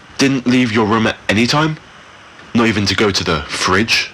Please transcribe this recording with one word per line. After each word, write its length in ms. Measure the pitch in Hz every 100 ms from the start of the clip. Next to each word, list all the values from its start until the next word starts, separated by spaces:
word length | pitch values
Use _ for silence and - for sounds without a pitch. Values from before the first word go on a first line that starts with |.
| - -
didn't 300 | 139 135 123
leave 240 | 127 127
your 140 | 110 107
room 220 | 113 110
at 100 | - -
any 180 | 101 120
time? 300 | 147 156 156 - - - - - - - 113
Not 120 | 113
even 180 | 104 98
to 100 | 98
go 160 | 107
to 120 | 95
the 180 | 92 80
fridge? 680 | - - - 92 113 - -